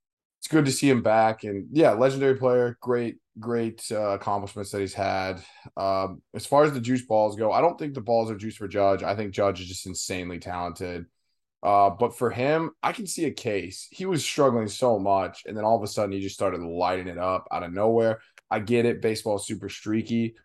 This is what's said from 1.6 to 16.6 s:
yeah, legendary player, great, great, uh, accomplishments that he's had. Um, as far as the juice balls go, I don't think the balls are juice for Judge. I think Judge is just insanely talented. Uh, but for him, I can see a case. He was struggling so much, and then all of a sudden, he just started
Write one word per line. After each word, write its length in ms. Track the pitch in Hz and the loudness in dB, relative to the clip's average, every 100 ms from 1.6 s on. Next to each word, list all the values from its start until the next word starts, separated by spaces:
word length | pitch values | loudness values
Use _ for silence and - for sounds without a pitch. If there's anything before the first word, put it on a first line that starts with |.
| 95 | -2
yeah, 180 | 143 156 | 4 6
legendary 460 | 107 131 135 135 127 | 6 4 4 2 2
player, 420 | 127 123 123 120 | 4 4 2 -2
great, 380 | 123 123 117 - _ - | -2 -2 -2 -8 _ -12
great, 460 | 113 120 113 113 - | -4 -2 -2 -6 -6
uh, 200 | 107 104 | -2 -2
accomplishments 600 | 101 - 101 101 - 98 | -2 -2 -4 -4 -8 -6
that 100 | 104 | -4
he's 140 | 98 | -4
had. 480 | 101 98 95 95 92 - - - - | -2 -2 0 -2 -6 -12 -20 -14 -4
Um, 460 | 98 95 95 90 _ | 0 0 -2 -6 _
as 140 | 107 - | -12 2
far 180 | 139 | 4
as 80 | 151 | 4
the 80 | 139 | 2
juice 240 | 117 127 | -2 -2
balls 320 | 123 107 107 101 | 0 2 2 0
go, 160 | 110 | 0
I 80 | 101 | 4
don't 180 | 160 - | 2 2
think 140 | 156 | -6
the 80 | 139 | -8
balls 300 | 107 117 110 | 0 0 0
are 60 | 101 | -4
juice 200 | 107 104 | -8 -10
for 120 | 101 | -6
Judge. 340 | 101 98 95 | 2 4 2
I 120 | 87 | 0
think 200 | 104 104 | -2 -4
Judge 260 | 92 101 92 | 0 0 0
is 80 | 90 | -6
just 180 | 92 95 | -12 -10
insanely 520 | 90 - 92 87 87 | -8 -6 -6 -6 -10
talented. 680 | 92 87 87 82 90 87 87 _ _ _ _ _ | -8 -6 -6 -6 -8 -8 -12 _ _ _ _ _
Uh, 300 | - 101 98 | 2 6 6
but 260 | 95 117 - | 4 0 0
for 140 | 120 | -2
him, 400 | 104 135 160 165 - | 0 0 0 -2 -4
I 80 | 135 | -4
can 140 | 170 190 | -4 -8
see 180 | - | -4
a 80 | 151 | -4
case. 560 | - 123 101 90 98 - | -4 -4 -4 -4 -10 -16
He 160 | - 185 | -8 -4
was 180 | 170 | -2
struggling 440 | - - 139 117 107 | -2 2 4 4 -2
so 280 | - 127 107 | 0 2 2
much, 420 | 98 98 90 - | 2 2 0 -6
and 120 | - 107 | -10 -2
then 80 | |
all 120 | 107 113 | 2 2
of 60 | |
a 60 | 101 | 0
sudden, 240 | - 104 | -4 -2
he 80 | 98 | -4
just 160 | 95 - | -6 -2
started 240 | 98 90 | -2 -2